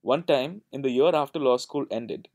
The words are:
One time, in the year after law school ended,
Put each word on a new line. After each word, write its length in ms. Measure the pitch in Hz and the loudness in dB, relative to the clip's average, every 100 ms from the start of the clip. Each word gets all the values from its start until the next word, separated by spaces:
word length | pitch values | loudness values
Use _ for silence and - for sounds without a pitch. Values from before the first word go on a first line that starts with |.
One 200 | 117 139 | 0 -2
time, 380 | 175 143 135 196 _ | 2 0 0 -8 _
in 120 | 139 | -4
the 80 | 131 | -2
year 240 | 123 156 | 2 4
after 240 | 160 139 160 | 2 -2 -2
law 180 | 135 123 | 2 2
school 300 | - 147 139 | 0 -6 -4
ended, 380 | 110 117 - - | -6 -6 -10 -12